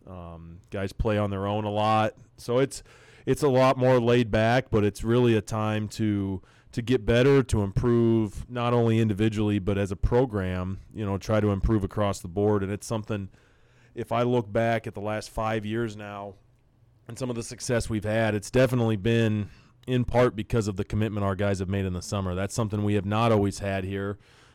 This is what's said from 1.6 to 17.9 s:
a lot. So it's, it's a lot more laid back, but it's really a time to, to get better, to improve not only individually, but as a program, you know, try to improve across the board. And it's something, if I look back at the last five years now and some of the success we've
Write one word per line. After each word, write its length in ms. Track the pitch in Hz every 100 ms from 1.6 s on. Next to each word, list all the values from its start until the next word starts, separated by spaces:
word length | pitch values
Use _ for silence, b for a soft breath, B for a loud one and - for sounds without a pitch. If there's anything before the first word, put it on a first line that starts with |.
a 60 | 107
lot. 440 | 104 107 110 110 - - -
So 220 | - 123
it's, 240 | 139 - B B B B -
it's 160 | 131
a 60 | 147
lot 280 | 127 131 131
more 240 | 127 127
laid 300 | 117 123 113
back, 400 | 110 110 127 -
but 140 | 107
it's 180 | 101 -
really 340 | 113 120 120 110
a 40 |
time 480 | - 110 107 107 107
to, 540 | - 110 101 98 92 b b b
to 100 | -
get 240 | 113 123 104
better, 360 | 117 135 139
to 200 | 120 110
improve 840 | 98 - 123 120 117 113 107 - -
not 240 | 123 120
only 240 | 120 117 113
individually, 600 | 110 98 110 107 104 104
but 200 | 92 98
as 140 | 98
a 40 | 98
program, 840 | - 120 131 104 92 92 92 95 -
you 140 | - 101
know, 100 | 98
try 240 | - 110
to 80 | 104
improve 360 | 98 107 110
across 360 | 95 107 101 95
the 80 | 90
board. 340 | 90 104 104
And 100 | 95
it's 140 | 104 -
something, 420 | 113 107 107 95 b b b b b b
if 180 | 120 113
I 120 | 117
look 280 | 123 123 104
back 340 | 113 113 113 -
at 80 |
the 60 | 101
last 300 | 104 107 -
five 340 | - 110 113
years 320 | 104 113 117 107
now 380 | 104 101 101 98 _ _ _ _ _ _ -
and 120 | 113
some 120 | 123
of 60 | 117
the 80 |
success 440 | - - - 117
we've 160 | -